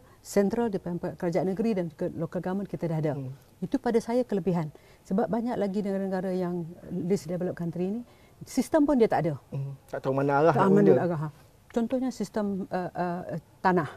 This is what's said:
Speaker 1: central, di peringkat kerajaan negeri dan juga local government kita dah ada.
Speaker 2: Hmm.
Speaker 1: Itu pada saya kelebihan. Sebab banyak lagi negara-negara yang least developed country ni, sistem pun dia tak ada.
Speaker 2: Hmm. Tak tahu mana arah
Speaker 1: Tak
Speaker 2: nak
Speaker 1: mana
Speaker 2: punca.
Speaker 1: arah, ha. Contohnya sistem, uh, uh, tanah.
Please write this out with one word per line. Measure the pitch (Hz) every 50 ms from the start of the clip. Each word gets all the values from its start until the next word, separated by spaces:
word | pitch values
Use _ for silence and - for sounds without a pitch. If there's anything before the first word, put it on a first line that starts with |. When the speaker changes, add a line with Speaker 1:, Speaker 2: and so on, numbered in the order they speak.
| - - - _ -
Speaker 1:
central, | - - 202 202 196 214 226 240 233
di | 196 180
peringkat | - 175 175 170 - 175 151 -
kerajaan | - 175 165 180 147 185
negeri | 190 175 214 226 220
dan | 185 175 165
juga | - - 175 165 -
local | - 165 156 - 185
government | 165 180 185 196 202 -
kita | - 160 -
dah | 160 165 156 151
ada. | 156 139 143
Speaker 2:
Hmm. | 135 131 135 - - _ _ -
Speaker 1:
Itu | 190 - - 269 -
pada | 240 220 226
saya | - - 233 254 240
kelebihan. | - 220 196 165 196 170 175 156 151 - - - - - - _
Sebab | - 190 190 -
banyak | - 185 240 220 247 233 -
lagi | 202 202 185 214 190
negara-negara | 202 196 196 196 190 190 185 185 190
yang | 180 185 180 175 175 175 165 160 175 - -
least | - 175 175 - 175 202 - -
developed | 156 180 170 180 185 - -
country | 170 170 156 170 180 190 208 240
ni, | 240 - - - - - - - -
sistem | - - 269 - - - 320 294
pun | 285 302
dia | 247 226 -
tak | - 123 151
ada. | 170 143 - - -
Speaker 2:
Hmm. | - 135 139 139 135 - _ -
Tak | - 139 -
tahu | 139 135
mana | 139 139 143 139 139
arah | 151 165 143
Speaker 1:
Tak | - 185
Speaker 2:
nak | 196
Speaker 1:
mana | 196 202 - 190 185
Speaker 2:
punca. | - 175 175
Speaker 1:
arah, | 170 147 156
ha. | 151 - - - - _ _ _ - -
Contohnya | 240 226 226 269 254 262 254 233
sistem, | - 208 - - 226 208 202 202 185 190 -
uh, | - 180 180 170 -
uh, | - 175 180 170 180 175 - - 165 - _ _ _
tanah. | - 190 180 180 151 - -